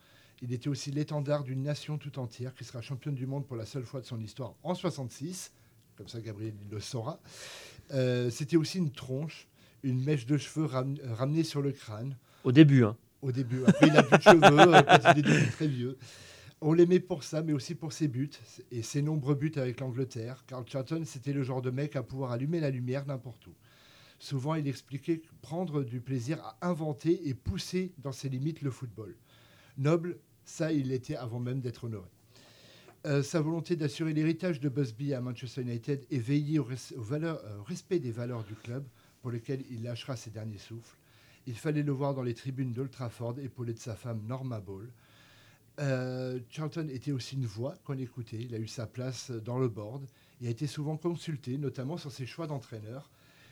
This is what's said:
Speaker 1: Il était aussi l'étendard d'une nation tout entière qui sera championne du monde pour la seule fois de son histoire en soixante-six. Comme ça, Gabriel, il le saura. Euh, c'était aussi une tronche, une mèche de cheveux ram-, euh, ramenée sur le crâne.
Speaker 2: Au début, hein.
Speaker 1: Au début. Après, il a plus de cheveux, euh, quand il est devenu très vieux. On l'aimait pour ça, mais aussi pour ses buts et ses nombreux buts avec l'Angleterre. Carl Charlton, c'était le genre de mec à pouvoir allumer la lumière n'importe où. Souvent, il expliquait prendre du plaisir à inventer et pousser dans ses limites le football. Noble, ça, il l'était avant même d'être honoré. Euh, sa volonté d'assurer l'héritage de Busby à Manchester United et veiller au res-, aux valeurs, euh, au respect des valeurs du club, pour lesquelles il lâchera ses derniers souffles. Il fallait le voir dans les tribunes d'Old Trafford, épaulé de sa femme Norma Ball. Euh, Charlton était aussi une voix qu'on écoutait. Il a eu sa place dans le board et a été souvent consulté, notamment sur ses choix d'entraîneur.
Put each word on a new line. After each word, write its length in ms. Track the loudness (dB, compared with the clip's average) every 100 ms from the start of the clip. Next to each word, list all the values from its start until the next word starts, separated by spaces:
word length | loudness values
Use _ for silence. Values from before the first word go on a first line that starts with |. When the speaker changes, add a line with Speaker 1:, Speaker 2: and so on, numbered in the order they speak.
| -20 -20 -20 -12
Speaker 1:
Il 100 | -6
était 160 | -4 -2
aussi 240 | -4 -4
l'étendard 540 | -4 -2 -2 0 -2 -2
d'une 180 | -4
nation 340 | -4 -4 -6 -8
tout 220 | -8 -8
entière 340 | -8 -8 -12
qui 120 | -12 -14
sera 160 | -12
championne 340 | -10 -8 -6 -4
du 100 | -4
monde 220 | -6 -6
pour 80 | -8
la 100 | -8
seule 180 | -8
fois 180 | -8 -10
de 40 | -10
son 140 | -10
histoire 360 | -8 -10 -12 -8
en 120 | -6 -4
soixante-six. 760 | -4 -4 -8 -8 -10 -10 -12 -18 -20 _ _ -18
Comme 140 | -14
ça, 100 | -10
Gabriel, 340 | -10 -8 -8 -10
il 80 | -10
le 120 | -10
saura. 400 | -6 -6 -6 -8 -14 -18 -16 -16 -18 -20 -4
Euh, 380 | 0 2 2 0
c'était 280 | -2 2 2
aussi 200 | 2 0
une 140 | -2
tronche, 560 | -4 -6 -6 -6 -10 -20 _ -20 -6
une 200 | -2 0
mèche 220 | 2 0 2
de 100 | 0
cheveux 280 | 0 -2 -2
ram-, 320 | 0 -2 -4 -6
euh, 80 |
ramenée 320 | -2 0 2 0
sur 160 | 0
le 100 | -2
crâne. 460 | -4 -8 -8 -8 -10 _ -2
Speaker 2:
Au 80 | 6
début, 320 | 10 12 10
hein. 140 | 8 4 _ _
Speaker 1:
Au 100 | -4
début. 320 | -2 -2 4 6
Après, 220 | 8 10
il 80 | 10
a 80 |
plus 140 | 8 10
de 40 |
cheveux, 200 | 12 12
euh, 380 | 12 12 12 12
quand 300 | 12 10 10
il 60 | 8
est 20 |
devenu 260 | 8 6 4
très 160 | 2 0
vieux. 300 | 0 -4 -6 -14 -20 -20 -20 -20 -2
On 140 | 4
l'aimait 260 | 8 8 6
pour 240 | 4 -6
ça, 180 | -4 -4
mais 120 | 0
aussi 200 | -2 -2
pour 200 | -8 -8
ses 160 | -2 -2
buts 220 | -2 -4 -8 -20 -20 -10
et 120 | -8
ses 200 | -4 -2
nombreux 340 | -2 0 0 0
buts 180 | -2 -2
avec 240 | -4 -4
l'Angleterre. 640 | -6 -4 -6 -6 -10 -12 -14
Carl 200 | -12 -8
Charlton, 360 | -8 -4 -6 -6
c'était 260 | -8 -4
le 120 | -2
genre 180 | -2 -2
de 80 | -2
mec 260 | -2 -4 -6
à 80 |
pouvoir 280 | -8 -6 -4
allumer 280 | -4 -2 0
la 100 | -2
lumière 360 | -2 -4 -4 -4
n'importe 420 | -8 -10 -18 -20
où. 60 | -20 -20 -20 -20 -20 -20 -20
Souvent, 360 | -6 -4 -2 -2
il 120 | -2
expliquait 540 | -4 -8 -8 -4 -4 -6 -20
prendre 420 | -10 -6 -4 -2
du 180 | -4 -6
plaisir 380 | -4 -4 -4 -6
à 240 | -8 -6 -2
inventer 600 | -2 -2 -2 0 2 0
et 40 |
pousser 600 | -4 -4 -4 -4 -4 -4 -6
dans 120 | -10
ses 160 | -8 -6
limites 340 | -4 -4 -4
le 100 | -6
football. 440 | -6 -10 -12 -14 -16 _ -20 -20 -20 -14 -2
Noble, 400 | 2 2 0 -8 -14 _ -14
ça, 280 | -4 0
il 160 | 0 0
l'était 260 | -2 -4 -8
avant 240 | -6 -6
même 220 | -4 -4
d'être 240 | -6 -8 -8
honoré. 240 | -8 -12 -20 -20 -20 -20 -20 -20 -20 -20 -10 0
Euh, 180 | 0
sa 160 | 2 0
volonté 380 | 0 -2 -2 -2
d'assurer 360 | -2 -2 0
l'héritage 460 | 2 2 2 -2 -2
de 80 | -2
Busby 460 | -2 -2 -4 -4
à 80 | -2
Manchester 400 | -4 -6 -8 -6
United 440 | -4 -4 -4 -6 -4
et 80 | -4
veiller 400 | 0 0 2 0
au 60 | 0
res-, 280 | -6 -10 -10
aux 40 |
valeurs, 400 | -6 -4 -4 -6 -10
euh, 140 | -12
au 40 |
respect 360 | -10 -12 -4 -2
des 120 | -2
valeurs 320 | -6 -6 -6
du 100 | -8
club, 300 | -12 -10 -10 -10 -16 -20 _
pour 100 | -8
lesquelles 320 | -6 -6 -8 -8
il 120 | -10
lâchera 340 | -8 -8 -8 -10
ses 140 | -10
derniers 260 | -12 -10 -12
souffles. 400 | -14 -16 -16 -20 _ -20 -20 -16 -12
Il 80 | -6
fallait 260 | -2 0
le 120 | 0
voir 200 | 0 -2
dans 100 | -2
les 100 | -4
tribunes 400 | -6 -6 -6 -4
d'Old 180 | -4 -8
Trafford, 480 | -8 -10 -6 -8 -6
épaulé 320 | -10 -8 -8
de 60 | -8
sa 160 | -10 -10
femme 260 | -8 -8 -8
Norma 320 | -8 -6 -8
Ball. 300 | -10 -12 -14 -20 -20 -20 -20 -20 -20 -20 _ -6
Euh, 600 | -2 -2 -2 -6 -6 -6 -10
Charlton 380 | -8 -8 -6 -6
était 220 | -6 -4
aussi 240 | -4 -4 -4
une 100 | -4
voix 300 | -4 -8 -8
qu'on 140 | -10 -8
écoutait. 440 | -8 -10 -10 -10
Il 120 | -8
a 60 | -8
eu 80 | -8
sa 180 | -8 -10
place 460 | -8 -8 -8 -10
dans 260 | -8 -4 -2
le 120 | -2
board 360 | -2 -10 -12 -14 -18 _ -8
et 60 | -6
a 20 |
été 180 | -4 -4
souvent 300 | -4 -4 -4
consulté, 600 | -4 -4 -6 -8 -6 -4
notamment 400 | -4 -4 -6 -6
sur 140 | -10
ses 140 | -10 -10
choix 220 | -8 -8
d'entraîneur. 640 | -8 -8 -12 -12 -14 -16 _ -20 -20 -20